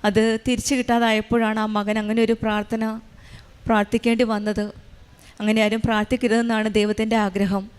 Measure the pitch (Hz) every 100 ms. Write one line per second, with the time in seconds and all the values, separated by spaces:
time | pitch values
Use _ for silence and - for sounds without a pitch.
0 | 214 202 226 220 254 240 - 269 247 233
1 | 233 214 214 233 220 220 214 208 202 214
2 | 208 226 226 226 214 208 208 226 220 220
3 | - - - - - - - 220 202 233
4 | 240 233 233 208 208 202 208 - - -
5 | - - - - 208 220 214 220 220 214
6 | 208 254 240 226 233 220 220 208 208 208
7 | 220 226 208 190 196 196 202